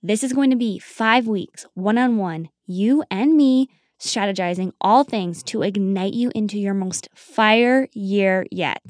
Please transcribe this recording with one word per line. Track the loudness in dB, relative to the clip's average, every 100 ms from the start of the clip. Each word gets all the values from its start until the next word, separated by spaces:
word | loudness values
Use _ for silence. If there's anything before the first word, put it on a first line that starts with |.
This | -2 -2
is | -2
going | 0 2
to | 2
be | 0 -4
five | -10 -4 2 2 2
weeks, | -4 -4 -14 -18 -4
one-on-one, | 0 2 2 0 -2 -6 -10 _ -10
you | -2 2 2 0
and | 0 2 4
me, | 4 4 0 _ _ _
strategizing | -8 -2 -2 -2 -2 -2 -4 -2
all | 4 4 4
things | -2 -4 -8
to | -8 -4
ignite | -2 0 -2 0 -2
you | -2 -4 -2
into | -4 -4
your | -4
most | -2 -4 -8 -12 _
fire | -10 0 4 4 4 2 0
year | -6 -2 0 2 0 -2
yet. | -6 -4 -6